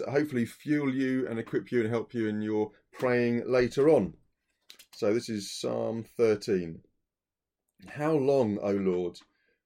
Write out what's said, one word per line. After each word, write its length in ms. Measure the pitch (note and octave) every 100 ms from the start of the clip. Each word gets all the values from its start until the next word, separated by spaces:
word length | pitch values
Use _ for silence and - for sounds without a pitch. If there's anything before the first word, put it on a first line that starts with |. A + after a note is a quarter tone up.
| -
hopefully 380 | C#3 D3+ B2+ A2+
fuel 480 | - C3+ D3 C#3
you 340 | C3 C3 C3 B2+
and 120 | A2+
equip 320 | A#2 C3 G2
you 100 | B2
and 80 | A2
help 240 | A#2 G#2
you 140 | A#2+ A2
in 160 | G#2+
your 280 | G#2+ G#2+ G#2+ - _
praying 500 | - B2+ B2 A#2+ A#2+ -
later 380 | B2+ A#2+ - C#3+
on. 240 | C#3+ F2+ - _ _ _ _ _ - -
So 220 | - G#2 A#2
this 140 | A#2
is 220 | G#2+ F#2+
Psalm 540 | - B2 A#2 A2+ A2+ A2 -
thirteen. 680 | A#2 G#2 - F#2+ E2 E2 _ _ _ _ _ _ _ _ _ _ -
"How 260 | C#3 D3+
long, 460 | D#3 C3 C#3 A2 G2+
O 80 | G2+
Lord, 500 | G2+ F#2+ F2+ F2+ - - _ _ _